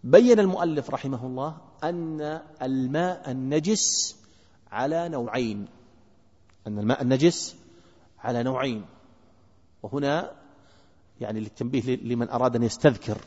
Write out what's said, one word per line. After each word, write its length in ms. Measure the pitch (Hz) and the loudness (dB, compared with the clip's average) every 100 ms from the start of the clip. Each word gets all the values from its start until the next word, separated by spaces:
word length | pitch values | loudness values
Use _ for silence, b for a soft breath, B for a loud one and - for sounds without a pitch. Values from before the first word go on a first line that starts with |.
بين 360 | 120 175 240 220 | 10 8 10 8
المؤلف 500 | 196 185 170 147 127 | 6 2 0 -2 -4
رحمه 360 | 131 139 127 127 | -6 -4 -6 -6
الله 300 | 127 147 160 - - | -6 -6 -8 -20 -8
أن 560 | 156 175 160 156 151 160 - - | -6 -4 -6 -6 -6 -8 -14 -8
الماء 680 | 131 131 127 147 180 175 147 | -4 -2 0 0 -2 -4 -8
النجس 840 | 131 131 151 160 220 - - - - b b b b - | -6 -2 0 0 0 0 0 -4 -10 b b b b -12
على 360 | 101 135 160 170 | -4 -2 -2 -4
نوعين، 580 | 147 117 123 117 101 101 - - _ _ _ _ _ _ _ 110 | -4 -4 -2 -2 -4 -10 -16 -20 _ _ _ _ _ _ _ -10
أن 120 | 104 | -4
الماء 240 | 104 135 | 0 0
النجس 540 | 123 131 165 - - - b b b b b - | 2 4 4 2 -10 -14 b b b b b -10
على 240 | 117 120 | -4 -2
نوعين، 420 | 123 131 135 113 98 - - - - - - _ _ _ | -2 -2 -2 -4 -10 -20 -20 -20 -20 -20 -20 _ _ _
وهنا 500 | - 139 143 156 - - - - b b b b - - | -8 -4 0 -2 -4 -14 -20 -20 b b b b -20 -12
يعني 200 | 113 110 | -6 -6
للتنبيه 560 | 104 - 123 135 123 123 | -8 -8 -4 -2 -2 -4
ل-، 120 | 117 | -2
لمن 180 | 120 120 | -2 -2
أراد 260 | 120 127 120 | 0 2 2
أن 60 | |
يستذكر 560 | 117 - 151 127 - 104 | 0 4 4 4 -6 -8